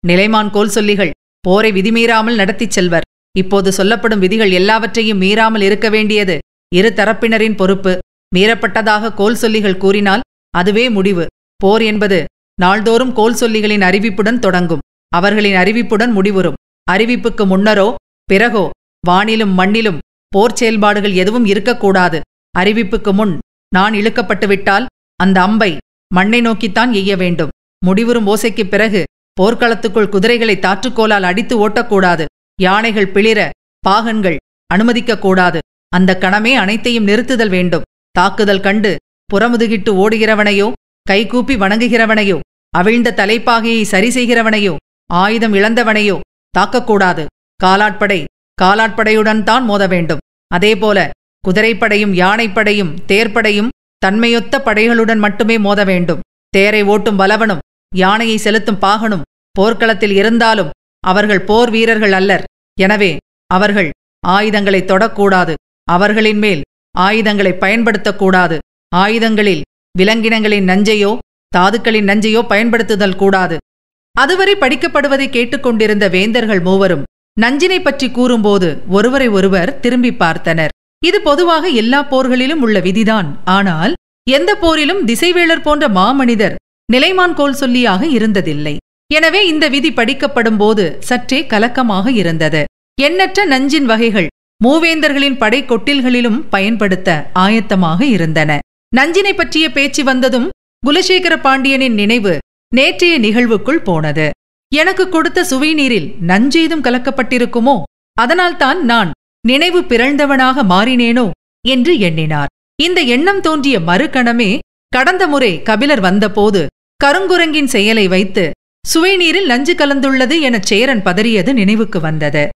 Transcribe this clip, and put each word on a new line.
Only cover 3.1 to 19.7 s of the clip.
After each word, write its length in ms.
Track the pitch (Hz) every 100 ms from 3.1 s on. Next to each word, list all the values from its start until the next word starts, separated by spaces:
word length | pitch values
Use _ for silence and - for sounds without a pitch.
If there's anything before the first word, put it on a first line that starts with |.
| _ _ 185
இப்போது 300 | 185 196 190
சொல்லப்படும் 460 | 190 196 233 226 220
விதிகள் 320 | 185 220 208
எல்லாவற்றையும் 680 | 180 196 220 226 240 220 202
மீறாமல் 420 | 185 214 220 220
இருக்க 280 | 196 208 220
வேண்டியது 480 | 214 214 214 196 151 - _ _
இரு 180 | 175 220 196
தரப்பினரின் 600 | 202 220 226 226 220 208
பொறுப்பு. 360 | 190 196 190 185 - _ _
மீறப்பட்டதாக 800 | 180 208 233 226 226 220 214 220
கோல் 260 | - 202 240
சொல்லிகள் 360 | 226 220 202 185
கூறினால் 480 | 196 202 202 202 - _ _
அதுவே 300 | 170 180 208 254
முடிவு. 360 | 208 190 180 160 _ _ _
போர் 220 | 196 220
என்பது 360 | 220 214 208 185 147 _ _ -
நாள்தோறும் 540 | 180 208 214 226 254
கோல் 260 | 226 220 233
சொல்லிகளின் 400 | 240 220 214 208
அறிவிப்புடன் 580 | 185 196 226 190 214 240
தொடங்கும். 460 | 202 180 175 156 - _ _
அவர்களின் 460 | 170 196 214 208
அறிவிப்புடன் 580 | 190 185 226 226 208 240
முடிவுறும். 460 | 208 196 196 175 135 _ _ -
அறிவிப்புக்கு 580 | 185 226 240 226 214 196
முன்னரோ 420 | 190 214 214 196 240 _ _ -
பிறகோ 360 | 196 233 214 160 - _ _
வானிலும் 500 | 180 180 214 220 214
மண்ணிலும் 480 | 185 190